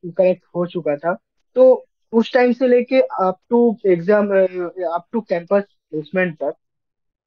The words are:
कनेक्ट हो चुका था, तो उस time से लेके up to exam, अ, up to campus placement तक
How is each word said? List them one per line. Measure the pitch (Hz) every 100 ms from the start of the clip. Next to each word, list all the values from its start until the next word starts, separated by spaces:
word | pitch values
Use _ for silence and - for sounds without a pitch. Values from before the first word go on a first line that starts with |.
| 180
कनेक्ट | 170 185 180 _ 175
हो | 175
चुका | 180 151 147
था, | 170 214 _ _ _
तो | 247 262 247 - _ _
उस | 226 220
time | 254 247
से | 233 254
लेके | 247 240 262
up | - - 185 185 -
to | 240 240 208 196
exam, | 175 170 208 202
अ, | 190 185 185 170 185 170 170
up | - 233
to | -
campus | 175 175 202 202 _ _
placement | 156 151 185 185 156
तक | 147 - _ _ _ _ _ _